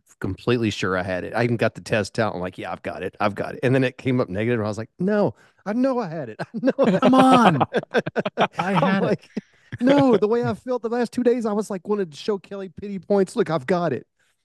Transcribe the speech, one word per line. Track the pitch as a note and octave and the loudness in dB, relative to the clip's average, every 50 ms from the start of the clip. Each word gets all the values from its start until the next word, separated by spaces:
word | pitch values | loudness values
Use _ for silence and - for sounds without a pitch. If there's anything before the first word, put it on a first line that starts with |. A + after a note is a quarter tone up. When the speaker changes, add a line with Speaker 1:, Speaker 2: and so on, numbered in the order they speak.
| _ _ _ _ | _ _ _ _
Speaker 1:
completely | - G#2 F#2 - - - A#2+ A#2+ A2+ G#2+ | -6 -6 -6 -4 0 0 0 2 2 0
sure | - - - F#2+ F#2 F#2 | 0 -2 -2 -2 -2 -2
I | F2+ | -2
had | F#2+ F#2 F2+ F2 | -2 -4 -6 -6
it. | F2+ - | -6 -2
I | A2 B2 | -2 0
even | A#2+ A#2+ | 0 2
got | G2+ A#2 A2 - | 0 0 -2 -2
the | - | -4
test | F2+ - B2+ A2 G2 - - - | -6 -2 -2 -2 -2 -2 -2 -2
out. | A2+ G#2 E2 | -2 -2 -2
I'm | F2 | -6
like, | F2+ F#2 - - | -8 -8 -8 -10
"Yeah, | G#2 F#2 | -10 -10
I've | F2+ - | -10 -10
got | - - D#2 D2+ | -10 -10 -10 -8
it. | F2+ - - _ | -8 -10 -6 _
I've | G2+ G#2+ G2+ | -2 -2 -2
got | - - - - | -4 -8 -8 -6
it." | - | -2
And | - B2 B2+ | 0 2 2
then | C3+ C3 | 2 2
it | B2+ - - | 0 -4 -4
came | - C3 B2+ B2+ | -4 -2 0 0
up | A2+ - | -2 -2
negative, | F2+ G2 A2 A#2 B2 A2+ | -2 -2 -2 0 0 -2
and | G#2 | -2
I | G#2+ | -4
was | G#2 A2 | -6 -8
like, | A2+ - _ _ | -10 -12 _ _
"No, | F3 G3 G#3+ G#3 G3+ C#3+ - - _ _ _ _ _ | -4 0 0 2 0 0 -2 -6 _ _ _ _ _
I | F#3 G#3+ | -6 -2
know | B3 B3+ C4+ B3+ A#3+ | 0 0 0 0 -2
I | A3+ E3 | -4 -6
had | D#3 E3+ C#3 A2+ | -8 -10 -10 -12
it. | G#2+ - | -10 -12
<laughs> | |
I | D#3+ - - A3+ | -12 -10 -8 -2
know | - C4 - - | -2 0 2 2
I | C#4 A#3 F3+ F3 | 2 2 4 4
Speaker 2:
Come | - - B3+ | 4 6 6
Speaker 1:
had | |
Speaker 2:
on. | C4 C4 C4 C4 B3 A#3 F#3+ D#3+ C3 D3 - | 6 6 8 6 6 6 4 4 4 0 0
Speaker 1:
it." | - A3 - - - B3 - - - A#3 - G3+ - - A3 - | -2 -6 -6 -2 -2 -2 -2 -2 -6 -4 -4 -4 -2 -2 -2 -2
<laughs> | - - | -2 -4
Speaker 2:
I | F3+ F#3 G3+ F3 | -2 0 2 2
Speaker 1:
I'm | E3+ F#3+ F#3+ | 2 2 2
Speaker 2:
had | G3 G3 | 0 0
it. | - F#3 | 0 -2
Speaker 1:
like, | - - _ _ G#3 - _ _ _ _ _ - - | -4 -6 _ _ -12 -12 _ _ _ _ _ -8 -2
"No, | A#3+ B3+ C#4 C#4+ C#4 C4 A#3 G3 | 2 4 4 6 6 6 4 4
the | G#3+ G#3 | 2 2
way | A#3 A#3+ A#3+ | 0 0 0
I | A#3+ G#3+ | -2 -4
felt | - _ B3+ B3+ A#3+ | -6 _ -6 -6 -4
the | A#3 A3+ | -4 -4
last | A3+ A#3+ A#3+ A3 | -2 -2 -2 -2
two | - - A#3+ | -2 0 2
days, | A#3+ A#3 B3+ G#3+ | 2 2 2 0
I | A3+ | -2
was | G#3 G#3+ G#3 - | -2 -2 -4 -4
like, | G#3+ F#3 - - | -8 -10 -4 -4
wanted | G#3 G#3 G3 D#3+ | -2 -2 -2 -6
to | C#3+ - | -8 -8
show | - - G#3 G3 | -4 -4 -4 -4
Kelly | - - G3+ G3 G3 F#3 | -6 -12 -14 -14 -14 -14
pity | - - G3+ G#3 G3+ F#3+ | -14 -12 -10 -10 -10 -10
points. | E3 _ G3+ G3+ F#3+ F#3 - | -2 _ 2 2 2 0 0
Look, | B3 F#3 - | -2 -2 0
I've | D#3+ E3 B2+ | 0 -4 0
got | - F#3 F3 F3 D#3+ | 0 0 0 0 -2
it." | B2+ A2 - _ _ _ _ _ _ _ _ | -2 -4 -8 _ _ _ _ _ _ _ _